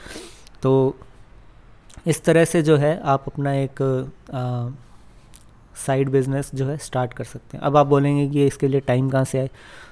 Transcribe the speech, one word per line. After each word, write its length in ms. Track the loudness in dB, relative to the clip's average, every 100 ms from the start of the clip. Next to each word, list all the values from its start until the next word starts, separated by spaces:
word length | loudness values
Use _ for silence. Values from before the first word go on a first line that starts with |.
| -18 -16 -16 -20 -20 -4
तो 320 | 2 2 2 -2 -14 -20 -20 -20 -20 -20 -20 -20 -20 -6 -2
इस 160 | 0
तरह 220 | 2 4 4
से 160 | 2
जो 160 | 4 4
है 240 | 2 0
आप 220 | 0 -2 -2
अपना 260 | -6 -2
एक, 280 | -2 -2 -2 -2 -2 -6 -12 -12
अ, 360 | -8 -4 -4 -6 -10 -18 -20 -20 -20 -20 -20 -20 -20 -20 -8
साइड 340 | -2 0 2
बिजनेस 420 | 2 0 -2 -4 -4
जो 100 | -4
है 120 | -6
स्टार्ट 360 | -6 -4 -4
कर 100 | -6
सकते 340 | -12 -14 -16 -6
हैं। 60 |
अब 140 | 2 2
आप 100 | 4
बोलेंगे 400 | 4 4 2 0
कि 200 | 2 2
इसके 200 | 2 0
लिए 120 | 0
टाइम 300 | 0 0 2
कहाँ 140 | 0
से 160 | 0 -2
आए, 100 | -4 -8 -20 -20 -20